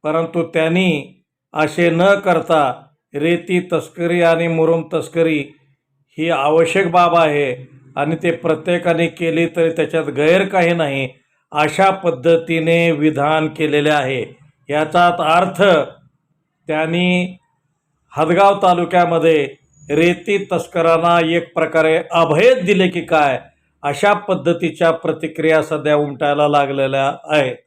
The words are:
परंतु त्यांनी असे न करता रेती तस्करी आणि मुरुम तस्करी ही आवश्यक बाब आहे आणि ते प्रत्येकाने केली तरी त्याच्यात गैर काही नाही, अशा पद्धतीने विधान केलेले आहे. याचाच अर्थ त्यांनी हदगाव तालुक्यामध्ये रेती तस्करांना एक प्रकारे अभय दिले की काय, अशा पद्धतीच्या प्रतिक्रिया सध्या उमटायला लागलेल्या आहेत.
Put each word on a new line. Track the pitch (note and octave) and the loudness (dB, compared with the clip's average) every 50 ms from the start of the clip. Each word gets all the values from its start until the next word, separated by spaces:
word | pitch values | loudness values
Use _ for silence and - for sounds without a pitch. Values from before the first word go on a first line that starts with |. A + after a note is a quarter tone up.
परंतु | - D3+ D#3 E3 E3 E3 - F3 | -4 -4 -4 -4 -4 -4 -4 -6
त्यांनी | D#3+ E3 - E3 D#3+ D#3+ E3 F3+ F#3+ F3+ D#3 C#3+ C#3 - _ _ _ _ _ _ _ _ | -6 -2 -2 -2 -2 0 0 0 0 0 -2 -2 -6 -12 _ _ _ _ _ _ _ _
असे | - D3+ D#3 D3+ - F3+ F3 E3+ | -4 -2 -2 -2 0 0 0 0
न | E3 E3+ F3+ G3 G3+ | 2 2 4 4 2
करता | G3 F#3+ F#3+ E3+ D#3+ D#3 - E3+ D#3 C#3+ C3 B2 - - _ _ _ _ _ - | 2 2 0 0 0 0 0 2 2 2 0 -2 -6 -14 _ _ _ _ _ -6
रेती | C#3+ D3 E3+ F3 E3+ F3 - F#3 F3+ F3 - | -2 0 0 0 0 -2 -2 -2 -2 -2 -2
तस्करी | F3 D3+ - - _ F3 E3+ E3+ F3 F3 | -4 -4 -4 -8 _ -6 -4 -2 0 2
आणि | E3+ E3 E3 E3 E3+ E3 | 2 2 2 2 0 -2
मुरुम | E3 D#3+ D#3+ D#3+ E3+ E3 D#3 D#3 E3+ | 0 0 2 2 2 0 -2 -4 -6
तस्करी | D#3+ - - - E3 E3 E3 D#3 D3 C#3 - - _ _ _ _ _ _ _ _ _ _ _ _ - | -6 -6 -4 -2 0 0 0 0 -2 -6 -8 -16 _ _ _ _ _ _ _ _ _ _ _ _ -6
ही | D#3 E3 | -4 -2
आवश्यक | E3 C3+ C#3 D3 D#3 E3 - - - F#3+ F#3+ E3+ | -2 0 0 2 2 2 2 2 0 0 0 2
बाब | E3+ F3+ F3 E3+ E3+ | 2 2 2 4 4
आहे | E3+ E3 D#3 D3 D3 C#3+ B2+ B2 B2+ B2+ - - - _ - - | 2 2 2 0 -2 -2 -4 -4 -8 -12 -20 -20 -20 _ -12 -6
आणि | D3 C#3+ D3+ E3 D#3+ | -4 -4 -4 -4 -2
ते | - E3+ | -2 -2
प्रत्येकाने | E3 E3 - E3 D#3 D#3 - F#3 F3 F3 F3 F3 E3 D#3+ E3+ | -4 -2 -2 -2 -2 -2 -2 -4 -4 -2 0 -2 0 0 -2
केली | E3 E3 - F3 E3 D3+ E3 E3+ | -4 -4 -4 -4 -2 -2 -2 -2
तरी | E3+ - F3 E3 E3 | -2 -2 -2 -2 -2
त्याच्यात | D#3+ E3 D#3 D3 - E3 D3+ | 0 -2 -4 -2 -2 -4 -4
गैर | D3 C3 C3+ D3 D#3 F3 F#3+ G3 | -4 -4 0 2 2 2 2 0
काही | F#3+ G3 F#3 E3+ E3+ E3+ | 0 0 0 0 0 0
नाही, | E3+ D#3+ C#3+ C#3 C3+ C3+ C3 - _ _ _ _ _ _ _ | -2 -2 -4 -4 -6 -6 -8 -10 _ _ _ _ _ _ _
अशा | D#3 D3 D3+ D3 - - F#3+ G3 | -2 -2 -2 0 2 2 2 2
पद्धतीने | F#3+ F#3+ - F3 D#3 C3 B2 E3+ E3 - E3 - E3 E3 D#3 E3 E3 E3+ E3+ E3+ | 2 0 -4 -4 -4 0 2 2 2 2 2 -2 -4 -2 0 0 2 2 2 0
विधान | D#3 C#3+ D3+ D#3 D3+ C3+ C#3 D3+ D#3 D#3 D#3 | 0 0 0 0 0 0 0 0 0 0 -2
केलेले | D#3 D#3 - D#3+ D3+ C#3+ D3 D3 D3+ | -4 -4 -4 -4 0 0 0 2 2
आहे. | D3+ D3 C3 C3 C3+ B2 G#2 - - _ _ _ _ _ _ - | 0 0 0 -2 -4 -6 -8 -10 -14 _ _ _ _ _ _ -4
याचाच | C#3+ D3+ D#3+ D#3 - F3 F3 F3 - - | -2 -2 -2 0 2 2 4 4 2 0
अर्थ | D#3+ D#3 E3 F3 F#3+ F#3 - E3 G3+ G3 F3 D3+ C3 - - _ _ _ _ _ _ _ _ _ _ _ _ _ _ | 0 2 2 2 2 0 0 2 4 4 4 2 0 -4 -10 _ _ _ _ _ _ _ _ _ _ _ _ _ _
त्यांनी | - D#3 D#3 D#3+ D#3+ E3+ F3 F3+ F3+ F3+ F3+ F3+ F3+ F#3 _ _ _ _ _ _ _ _ _ _ _ _ _ _ _ - | -6 -4 -4 -2 -2 -2 0 0 0 0 0 -2 -6 -10 _ _ _ _ _ _ _ _ _ _ _ _ _ _ _ -4
हदगाव | C#3 D#3+ D#3 F3 F#3 G3 G3 G3+ F#3+ | -4 -2 0 2 4 4 4 2 2
तालुक्यामध्ये | G3+ F#3 F3+ F3 F3 E3+ F#3 F3+ F3 E3 - E3 D3+ E3 D#3+ D3+ C#3 C3+ - _ _ _ _ _ - - | 2 2 2 0 -2 0 0 0 2 2 0 2 2 2 2 2 0 -4 -8 _ _ _ _ _ -8 -4
रेती | D3 D3+ E3+ F3 F3 F3 - - G3+ G3 G3 - | 0 2 2 2 0 -2 -4 -4 -2 -2 -2 -4
तस्करांना | F#3 E3 - - - F3 D#3+ E3 E3 E3 E3 E3+ E3+ E3+ E3 D#3+ E3+ | -6 -6 -6 -4 -4 0 2 2 2 2 2 2 2 2 2 0 0
एक | E3+ E3+ - _ | -2 -4 -4 _
प्रकारे | E3 D#3+ D#3 - D#3+ D#3 D#3+ D#3+ E3+ E3 - | -4 -4 0 0 0 2 2 2 0 -2 -2
अभय | E3+ E3+ E3 D#3+ D#3 D#3+ G#3+ B3 B3+ | 0 0 2 2 2 4 4 4 4
दिले | A#3 F3+ F#3 G3+ F#3 F#3 F3 | 4 2 0 2 2 2 0
की | - F3 | 0 -4
काय, | E3 - E3 D#3 D3 C#3 B2+ - - - _ _ _ _ _ _ | -4 0 0 2 2 2 0 -4 -8 -14 _ _ _ _ _ _
अशा | - C#3+ C#3+ - - G#3 | -6 -6 -4 0 2 2
पद्धतीच्या | G#3 G#3 - - F#3 D3 C3 E3 E3+ E3+ F3+ D#3+ - - F3 E3 | 2 0 0 -4 -4 -2 0 -2 -2 0 -4 -6 -2 0 0 0
प्रतिक्रिया | E3 E3 - E3+ D#3+ D#3 - D#3 - - D#3 D#3+ D#3+ D#3 | 0 0 -4 -6 -6 -4 -8 -10 -8 -2 0 2 2 2
सध्या | D3 - D#3+ D3+ C3+ D3+ D3 | 0 -2 -6 -4 0 0 0
उमटायला | D3 D3 C#3+ C#3 B2 D#3 C#3+ D3 D3 D3 D3 | 0 0 -4 -6 -4 -2 -2 0 2 2 2
लागलेल्या | D3 C#3+ C#3+ C3+ C#3 C#3 C3+ C3 C3+ C3+ C3+ C#3+ D3 - - D3+ D#3 | 2 2 0 0 -2 -2 -2 -2 -2 -2 -2 -2 -4 -6 -6 0 0
आहेत. | D3+ C#3 B2+ A#2+ - _ | 0 0 0 -6 -10 _